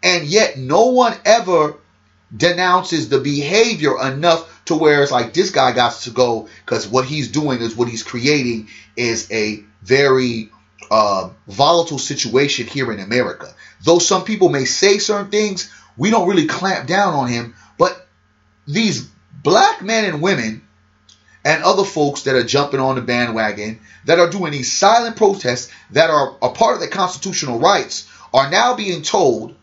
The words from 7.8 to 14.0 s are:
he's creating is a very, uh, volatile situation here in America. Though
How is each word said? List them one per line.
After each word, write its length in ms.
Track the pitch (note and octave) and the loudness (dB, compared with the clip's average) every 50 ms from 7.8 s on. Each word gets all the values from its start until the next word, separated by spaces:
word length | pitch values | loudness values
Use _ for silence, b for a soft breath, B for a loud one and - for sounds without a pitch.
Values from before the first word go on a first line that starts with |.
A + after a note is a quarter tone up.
| A#2+ A#2+ | -4 -2
he's 140 | A2+ A2 - | -2 -10 -10
creating 680 | - - A#2+ A#2 C#3 D3+ D3 B2+ A#2+ A#2 A2 G#2+ B B B B B B | -8 -10 -4 0 0 0 0 0 -2 -4 -6 -8 B B B B B B
is 340 | - A#2+ A#2 A#2 A2+ - - | -4 -4 -2 -4 -4 -6 -6
a 320 | G#2+ A2 G#2+ G#2+ G#2+ G#2 - _ _ _ - | -4 -4 -4 -4 -6 -8 -12 _ _ _ -2
very, 680 | F#2 C3 C#3 C#3+ C#3 C3 C3 B2+ B2 A#2 A2+ A2 - _ _ _ _ _ _ - - | 0 2 4 4 4 4 2 2 0 -4 -6 -8 -12 _ _ _ _ _ _ -6 0
uh, 380 | G#2+ A2 G#2+ G#2 G2 F#2+ F#2 F2+ - _ _ | 2 2 4 2 0 -2 -4 -8 -12 _ _
volatile 540 | - F#2+ G2+ C#3 D3+ E3+ E3+ E3+ E3 D3+ C3 | -18 -2 0 2 4 4 2 2 -2 -4 -8
situation 680 | - - C#3+ A2+ - A#2 G#2+ C3 C#3+ C#3+ - - A#2+ | -8 -8 -6 -6 -6 0 2 2 2 2 -2 -4 -6
here 240 | G#2+ - C#3 C3 A#2 | -8 -6 -6 -6 -6
in 80 | G#2+ G2 | -6 -10
America. 560 | F#2+ G2 A2+ B2+ A#2+ F#2+ - - - - - B B B B B - | -6 -2 -2 -2 -2 -2 -6 -12 -16 -20 -20 B B B B B 2
Though 160 | - E3+ F3 | 2 2 4